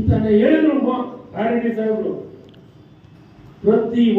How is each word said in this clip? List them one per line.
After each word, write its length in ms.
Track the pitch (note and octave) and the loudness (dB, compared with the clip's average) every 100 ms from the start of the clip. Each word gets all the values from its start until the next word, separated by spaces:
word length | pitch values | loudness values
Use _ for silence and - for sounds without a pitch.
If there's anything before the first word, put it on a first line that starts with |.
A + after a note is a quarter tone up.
| A3 | 2
ತಾನೇ 240 | A3 G#3+ G#3+ | 0 2 4
ಹೇಳಿದ್ರು 320 | C4 D#4 D#4 C4 A#3 | 4 4 2 0 -2
ಮ-, 180 | B3+ - - - G3 | -4 -8 -12 -14 -6
ಕಾರಡಿ 340 | A3+ A#3 A3+ G#3+ | -4 -2 -4 -4
ಸಾಹೇಬ್ರು, 360 | A3 G#3+ - - - - - - - - - - - - - - - - G3+ | -4 -2 -4 -8 -14 -20 -20 -20 -20 -20 -20 -20 -20 -20 -20 -20 -20 -2 0
ಪ್ರತಿ 380 | A#3 A3+ A#3+ A3+ | 2 0 2 2